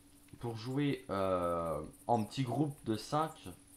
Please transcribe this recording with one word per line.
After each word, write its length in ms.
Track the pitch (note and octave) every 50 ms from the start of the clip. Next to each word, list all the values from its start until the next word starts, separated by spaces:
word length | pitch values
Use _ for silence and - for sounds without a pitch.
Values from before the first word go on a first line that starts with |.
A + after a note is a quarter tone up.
| - - - - - - - -
pour 160 | - A#2+ A2+
jouer, 500 | A2 A2 B2+ B2+ C#3+ D3 C#3+ C3 - - -
euh, 720 | G2 G2 F#2+ F#2+ F#2 F2+ F2 F2 E2+ E2+ E2+ E2 D#2 D2+ D#2 - - - -
en 160 | - A#2 A2 G#2
petit 180 | G#2 - C3+ C3+
groupe 320 | C#3 A#2+ C3 D#3 D3 C#3+ - -
de 120 | A2+ A2
cinq, 340 | G#2+ - - D3 D3+ D#3+ D#3+ - - - F#2+ E2+ - - - -